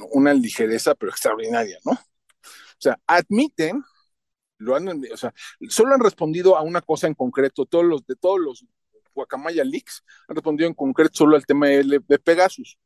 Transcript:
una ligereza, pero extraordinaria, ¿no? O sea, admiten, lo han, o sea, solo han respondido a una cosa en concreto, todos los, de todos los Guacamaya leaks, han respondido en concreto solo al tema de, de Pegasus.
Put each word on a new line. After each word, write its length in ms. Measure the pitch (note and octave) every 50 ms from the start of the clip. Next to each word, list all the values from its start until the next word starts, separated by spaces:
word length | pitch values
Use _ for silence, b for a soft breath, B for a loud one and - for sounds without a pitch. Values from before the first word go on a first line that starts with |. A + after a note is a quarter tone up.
| G#2 -
una 220 | - C3+ C#3 C#3+ C#3+
ligereza, 600 | C3+ A#2 G#2 - - A2+ A2 A2+ A#2 - B2 -
pero 160 | - G#2+ F#2
extraordinaria, 680 | - - - A#2+ A2 A2+ A2 A2+ A#2+ - A2+ G2 F2 - -
¿no? 80 | D#3+
O 880 | B3+ - _ _ _ _ _ _ _ _ _ - - - - - _ _
sea, 180 | - C3+ A#2+ - _
admiten, 760 | - E3+ F3 F3 - G#3 A#3 D4+ D4 - - D#3+ D#3+ G#3+ C#4+ - _ _ _ _ _ _ _ _ _ _ _ _ _ _ -
lo 160 | G#2+ A#2+ C3
han, 120 | D#3 F3+ F#3+
o 280 | E3+ C#3+ B2+ A2 A2+
sea, 160 | - B2+ A2+ B B B B B B - -
solo 260 | - - A3+ C4+ C#4
han 60 | C4
respondido 560 | A3+ G3 - - E3 D#3 D#3+ F3 F3+ F#3+ F#3
a 60 | D#3
una 180 | D#3 E3 F3 F3
cosa 260 | - - D#3 - F3
en 80 | D#3+ D3
concreto, 520 | - B2+ B2 - C3+ C#3 C3+ - - B2+
todos 180 | - - E3+ F3
los, 220 | F3 D#3+ C3 -
de 100 | - B2+
todos 220 | - - F3+ G3 F#3+
los 240 | - C#3 B2 - _ _ _ _ _ _ _ _ _ _ _
Guacamaya 500 | - - - - - C#4+ E4 - D3+ C3+
leaks, 400 | - A3 - - - - - b b b b b -
han 80 | D#3
respondido 320 | D#3 - D#3 D3+ D3 E3 E3+
en 60 | E3
concreto 380 | - C#3 C3+ B2+ - D#3 E3 -
solo 200 | - D#3 D3+ D#3
al 80 | C#3+ -
tema 220 | - C#3 C#3+ D3 C#3+
de, 320 | C#3 C#3+ C#3 C#3 C#3+ C3+ -
de 120 | - C#3+ -
Pegasus. 580 | _ E3+ E3 F3 F3+ F#3+ - - B2 - - _ _